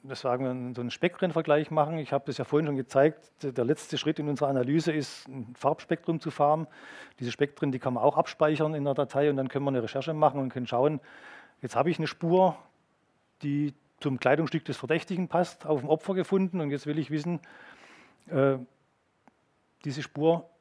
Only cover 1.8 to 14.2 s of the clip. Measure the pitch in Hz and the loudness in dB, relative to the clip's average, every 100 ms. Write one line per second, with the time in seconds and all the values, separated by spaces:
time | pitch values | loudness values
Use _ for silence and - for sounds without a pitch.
1.8 | 147 165 139 139 - 131 123 147 156 135 | 0 0 -2 -2 -2 -6 0 2 2 -2
2.8 | 131 135 147 156 _ _ 143 123 117 151 | 2 4 4 4 _ _ -6 -2 0 0
3.8 | - 151 - 156 151 139 143 135 123 156 | -2 -4 -2 -2 -2 0 0 0 2 2
4.8 | 165 156 139 - - 131 110 123 139 156 | 2 -2 -4 -10 -14 -12 -12 -2 0 0
5.8 | - 170 - 175 160 - 147 156 160 - | -4 -4 -2 -4 -4 2 2 2 -2 -12
6.8 | - - - _ 120 - 143 - 147 127 | -20 -20 -20 _ -8 -2 -2 0 -2 -2
7.8 | 135 123 127 151 - - 156 151 156 156 | -2 4 4 4 -2 2 2 2 0 0
8.8 | 143 139 135 139 147 139 131 139 139 135 | -2 0 0 2 2 2 -2 -2 -2 -2
9.8 | 113 135 135 151 151 139 131 131 123 120 | -2 -6 -6 2 2 2 -4 -4 -2 2
10.8 | 143 151 - - - - - _ 123 117 | 2 0 -8 -20 -20 -20 -20 _ -4 0
11.8 | 147 165 156 - 165 180 185 - - _ | 0 0 -4 -2 2 4 4 2 -16 _
12.8 | _ _ _ _ _ _ 147 143 147 139 | _ _ _ _ _ _ -4 -2 -2 -6
13.8 | _ _ 143 131 | _ _ -4 0